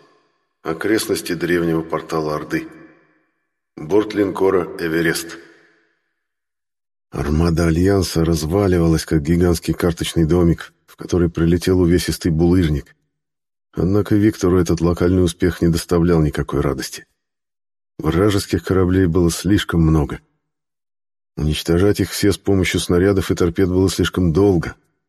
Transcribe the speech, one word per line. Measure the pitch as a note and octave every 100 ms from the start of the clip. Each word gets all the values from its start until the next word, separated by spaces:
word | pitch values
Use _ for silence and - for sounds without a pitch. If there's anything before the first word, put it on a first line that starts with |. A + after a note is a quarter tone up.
| _ _ _ _ _ _
Окрестности | - D#2+ G2+ A2 - F2+ -
древнего | E2+ F2 F2 E2+ D#2+
портала | D#2+ D#2+ - E2 D2+ D2+
Орды. | D2+ D#2+ - - - _ _ _ _ _ _ _ _ -
Борт | D2+ G2+ G#2
линкора | F#2+ G2 - F#2+ F#2 D#2+ -
"Эверест". | E2+ D#2+ E2 - - - - _ _ _ _ _ _ _ _ _ _ _ _ _ _ _ _
Армада | - C#2 D2+ E2+ E2 E2+
Альянса | D#2+ F#2 G2 E2+ E2
разваливалась, | D#2+ E2 D2+ G2 G2 F2+ E2 D#2+ -
как | D#2+
гигантский | D2 E2+ F2+ E2 -
карточный | D#2 F2+ E2+ D#2+ - D#2+
домик, | F2 E2+ D#2 - _ _
в | -
который | - F2+ E2+
прилетел | D#2+ E2 F2 - F#2
увесистый | E2+ F2 E2+ D#2+ F#2
булыжник. | D#2 E2+ F2+ D#2+ C#2+ - _ _ _ _ _ _ _ _
Однако | - E2+ G2+ G2
Виктору | G#2+ G#2+ - F#2 F#2
этот | E2+ E2+
локальный | E2+ F2 F2 F#2
успех | F2 - F2+ -
не | E2+
доставлял | E2 - F2 E2+ E2
никакой | D2+ D2 C#2+ C#2
радости. | C#2+ C2 - - - _ _ _ _ _ _ _ _ -
Вражеских | D#2 D#2+ G#2 G2 - F#2
кораблей | - F#2 F2+ F#2 F#2+
было | E2+ E2+
слишком | - E2+ G#2 - E2+
много. | D#2 D#2 C#2+ - _ _ _ _ _ _ _ _ _ _ _ -
Уничтожать | D2+ D2+ - E2+ G2+ G2+
их | F#2+
все | - G2+
с | F#2
помощью | - G2 F2 F2
снарядов | - F2 F#2+ F#2+ -
и | G2
торпед | F2 E2+ F#2+
было | F2+ F#2+
слишком | - F2+ - F2+
долго, | D#2 G2+ F2 - - _ _